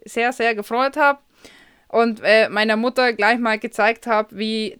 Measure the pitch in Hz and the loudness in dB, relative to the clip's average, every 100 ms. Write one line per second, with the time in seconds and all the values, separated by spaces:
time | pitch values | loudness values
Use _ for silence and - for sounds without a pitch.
0 | - 233 240 247 233 214 208 233 269 285 | -10 -4 -4 -2 -2 -2 -4 -2 -2 0
1 | 285 285 _ _ - - _ _ _ 226 | 0 0 _ _ -20 -20 _ _ _ 0
2 | 233 214 151 220 214 202 220 214 240 247 | 0 0 4 4 4 0 0 0 0 0
3 | 247 208 208 240 233 214 262 - 214 233 | 0 2 0 0 -2 -4 -6 0 0 0
4 | 240 214 214 196 220 220 214 | -2 -2 -2 -6 -6 -4 -6